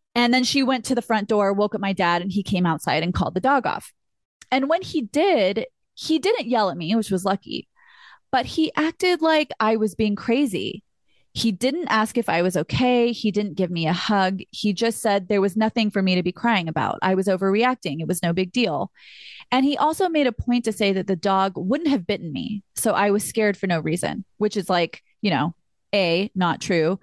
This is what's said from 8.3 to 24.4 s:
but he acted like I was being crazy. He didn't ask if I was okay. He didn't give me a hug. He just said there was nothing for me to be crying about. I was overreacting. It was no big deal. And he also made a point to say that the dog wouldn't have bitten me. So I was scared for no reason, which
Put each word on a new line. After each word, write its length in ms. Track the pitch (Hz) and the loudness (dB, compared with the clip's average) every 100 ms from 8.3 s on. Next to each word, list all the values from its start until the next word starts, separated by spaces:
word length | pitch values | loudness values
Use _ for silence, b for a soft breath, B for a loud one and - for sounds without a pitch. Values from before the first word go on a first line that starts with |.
but 140 | 254 | -2
he 260 | 254 - 320 - | -2 -2 -2 0
acted 460 | 311 - 370 349 | -2 0 0 2
like 280 | 320 311 302 - | 2 2 0 -2
I 180 | 220 226 | 0 2
was 180 | 214 | 0
being 200 | - 220 | 0 -2
crazy. 680 | 202 - 240 285 180 104 - - _ _ _ _ | -2 0 2 2 -2 -6 -10 -16 _ _ _ _
He 200 | - 233 | -2 -2
didn't 360 | 185 254 311 339 | 0 -2 -2 0
ask 280 | 220 214 - | 0 0 -2
if 140 | 220 | 0
I 100 | 170 | 2
was 160 | 180 180 | 2 0
okay. 560 | 156 - 247 247 240 | -2 0 2 4 2
He 180 | 233 214 | 0 -2
didn't 260 | 202 208 190 | -2 -4 -2
give 140 | 180 | -2
me 160 | 175 160 | 0 0
a 60 | |
hug. 480 | 175 - 208 185 190 - | -2 0 2 2 -2 -8
He 220 | - 208 | -4 -2
just 300 | 185 226 226 | 0 -2 0
said 260 | 226 202 180 | 0 0 0
there 140 | 208 | 0
was 120 | 196 | 2
nothing 360 | 190 220 233 214 | 2 0 0 0
for 100 | 202 | 0
me 140 | 190 | 2
to 80 | 180 | 2
be 100 | 175 | 0
crying 340 | - 233 214 165 | -2 0 0 0
about. 320 | 160 107 - | -2 -2 0
I 120 | 185 | 0
was 120 | 190 190 | 0 2
overreacting. 720 | 185 196 202 247 254 170 147 | 0 2 2 2 0 -4 -6
It 80 | 160 | -4
was 140 | 175 | -2
no 100 | 170 | 0
big 200 | 170 185 | 0 -2
deal. 380 | 247 220 147 196 B B B B B B | 0 0 -2 -6 B B B B B B
And 120 | 254 | 2
he 120 | 269 294 | 2 2
also 320 | 302 320 370 | 0 0 0
made 180 | 320 269 | 2 0
a 60 | |
point 320 | 220 - 240 | 0 0 0
to 80 | 233 | 0
say 200 | 202 202 | 0 0
that 120 | 190 202 | 0 0
the 80 | |
dog 380 | 180 196 190 196 185 | -2 0 2 0 -2
wouldn't 340 | 185 285 330 | -2 0 0
have 160 | 262 170 | 0 -2
bitten 260 | 202 170 | -6 -4
me. 300 | 139 82 208 - | -8 -6 -8 -10
So 180 | - 226 | -4 0
I 180 | - 208 | 2 2
was 120 | 202 | 2
scared 340 | - - 214 196 | 0 0 0 0
for 100 | 190 | -2
no 140 | 170 | -2
reason, 440 | 156 165 - - - | 0 -2 -2 -6 -10
which 180 | _ | _